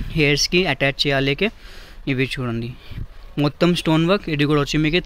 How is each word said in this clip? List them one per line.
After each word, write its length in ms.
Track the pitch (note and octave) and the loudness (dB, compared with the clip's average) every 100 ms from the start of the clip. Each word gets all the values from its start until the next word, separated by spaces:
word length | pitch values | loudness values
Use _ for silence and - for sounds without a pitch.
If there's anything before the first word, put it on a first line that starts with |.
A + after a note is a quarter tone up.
| - D#3+ | -4 2
హెయిర్స్కి 420 | C#3+ C#3+ - F3+ D#3 | 2 2 2 2 2
attach 260 | C3+ C#3 - C#3+ | 0 0 0 0
చేయాలికే. 440 | C#3 C#3 C#3+ G#3 - - - - - - | 2 0 0 -2 -4 -18 -18 -18 -10 -4
ఇవి 140 | C3 C3 C#3 | -2 -2 -2
చూడండి, 340 | B2 A2+ A#2 B2 - - - - - - | -4 -4 -6 -12 -12 -10 -10 -14 -10 -2
మొత్తం 280 | C#3+ - E3+ F3 | -2 2 2 2
స్టోన్ 240 | E3 D#3+ E3 | 2 2 4
వర్క్. 160 | G3 - | 2 0
ఇది 100 | D3 D3 | 0 2
కూడా 100 | D3+ | 2
వచ్చి 120 | C#3+ D3+ | 2 0
మీకు 180 | D#3 F3 | 2 0